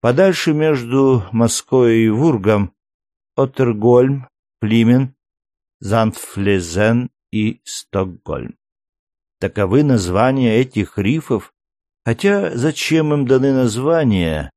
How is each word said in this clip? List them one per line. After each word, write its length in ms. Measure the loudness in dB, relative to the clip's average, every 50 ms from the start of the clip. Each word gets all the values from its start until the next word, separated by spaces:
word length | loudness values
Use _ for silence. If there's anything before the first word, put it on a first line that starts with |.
Подальше 520 | 0 0 2 2 2 2 2 0 -2 -2 0
между 720 | 0 0 0 0 -2 -2 -2 0 2 2 4 2 2 -2 -2 -2
Москоей 720 | 0 0 0 0 -4 -6 _ 0 2 4 4 4 4 2
и 40 | 2
Вургом — 640 | 2 2 0 0 0 0 0 0 0 0 0 -4 _ _ _ _ _ _ _ _ _ _ _ _ _
Оттергольм, 960 | -4 -4 -4 -2 -2 -2 -2 -2 0 2 4 6 6 4 4 0 -4 -6 -14 _ _ _ _ _ _
Плимен, 520 | -4 0 2 2 4 4 4 2 2 -2 -6 _ _ _ _ _ _ _ _ _ _ _ _ _
Зандфлезен 1300 | -6 -4 -2 0 0 0 -2 -6 -16 -14 -10 -6 -2 0 0 -2 -2 -4 -4 -2 0 2 0 0 -2 -4 _ _ _ _
и 280 | -6 -4 -4 -4 -4 _ _
Стокгольм. 920 | -18 -18 -18 -18 _ -4 -4 -4 -4 -8 -16 _ -10 -10 -10 -10 -12 -14 _ _ _ _ _ _ _ _ _ _ _ _ _ _ _ _ _
Таковы 440 | -8 -8 -4 -4 -2 0 2 2 2
названия 720 | 2 2 0 0 -2 0 0 0 0 0 0 0 2 2
этих 420 | 0 0 -2 _ -4 -4 -4 -4 -4
рифов, 560 | -2 -2 -2 -2 -2 -4 -4 -4 -4 -8 _ _ _ _ _ _ _ _ _ _ _
хотя 500 | -6 -6 -2 0 0 0 0 -2 -4 -4
зачем 580 | -2 -2 -2 -2 -4 -4 -2 0 0 0 0 0
им 140 | -2 2 2
даны 260 | 2 4 4 2 2
названия 1000 | 2 0 0 0 -2 -2 0 0 2 2 2 2 2 0 0 -2 -4 -6 -8 _